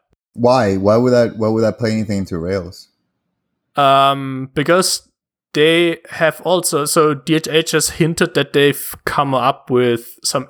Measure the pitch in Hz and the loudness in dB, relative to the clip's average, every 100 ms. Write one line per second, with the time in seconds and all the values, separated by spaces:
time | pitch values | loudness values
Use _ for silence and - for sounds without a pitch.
0 | _ _ _ - 120 127 104 95 101 113 | _ _ _ -2 2 2 2 0 2 2
1 | 127 123 117 104 110 110 110 - 117 110 | 4 2 0 -2 -2 0 -2 -2 -4 -2
2 | 107 98 95 87 85 98 87 - - _ | -4 -6 -6 -6 -4 -6 -6 -18 -20 _
3 | _ _ _ _ _ _ _ - 139 139 | _ _ _ _ _ _ _ 0 2 4
4 | 139 139 135 131 135 - 143 180 180 - | 2 0 -6 -10 -6 -4 2 2 2 -6
5 | _ _ _ _ _ 147 156 165 170 165 | _ _ _ _ _ 0 2 4 0 -2
6 | - - 160 - 160 180 165 151 147 170 | -12 -2 -2 -2 -2 -2 0 -4 0 2
7 | 151 143 - 156 160 151 160 156 - - | 2 0 -2 -2 0 -2 0 -2 -2 -2
8 | 165 165 170 - 139 143 143 139 - - | -2 0 -2 0 0 2 2 0 -10 -10
9 | - - 139 131 123 - - 123 123 117 | -6 -2 -2 0 0 -2 -2 0 2 0
10 | - - - 143 | -6 -10 -6 -6